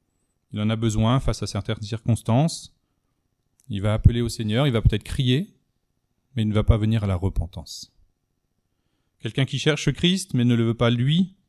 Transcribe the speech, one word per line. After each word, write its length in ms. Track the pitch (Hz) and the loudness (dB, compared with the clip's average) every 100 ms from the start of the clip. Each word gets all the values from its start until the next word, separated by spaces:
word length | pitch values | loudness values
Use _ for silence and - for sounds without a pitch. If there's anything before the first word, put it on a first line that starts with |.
| _ _ _ _ _ | _ _ _ _ _
Il 80 | 107 | -4
en 100 | 107 | -2
a 60 | 110 | 0
besoin 440 | 113 107 110 131 | -2 0 2 2
face 220 | - 110 | 0 -4
à 40 | 101 | -4
certaines 360 | 101 - 110 | -6 -6 -6
circonstances. 960 | 98 113 - 110 - 120 160 - - _ _ _ _ _ _ _ _ _ - | -6 -6 -2 0 2 2 2 -2 -16 _ _ _ _ _ _ _ _ _ -10
Il 140 | 101 | -4
va 100 | 104 | -2
appeler 280 | 107 - 120 | 6 6 6
au 80 | 117 | -2
Seigneur, 380 | - 107 113 143 | -4 -2 0 2
il 60 | |
va 100 | 113 | 2
peut-être 200 | - 104 | 2 0
crier, 540 | - - 127 127 202 _ _ _ _ _ _ _ _ 120 | -4 -2 0 0 -2 _ _ _ _ _ _ _ _ -4
mais 60 | |
il 60 | 107 | -2
ne 60 | |
va 100 | 104 | 0
pas 120 | 104 110 | 2 2
venir 260 | 110 113 | 2 0
à 40 | 101 | -2
la 100 | 90 | -2
repentance. 760 | 95 - 82 82 78 - - _ _ _ _ _ _ _ _ _ _ _ _ _ | -4 -4 -6 -8 -16 -18 -20 _ _ _ _ _ _ _ _ _ _ _ _ _
Quelqu'un 280 | 120 139 131 | -8 -4 -4
qui 120 | 120 | -2
cherche 320 | 151 147 151 | -2 -2 -2
Christ, 420 | 127 175 185 - | 0 0 0 -2
mais 100 | 123 | 0
ne 100 | 120 | 2
le 100 | 117 | 2
veut 120 | 113 117 | 0 2
pas 140 | 120 | 2
lui, 460 | 120 131 165 185 - | 2 0 0 -2 -6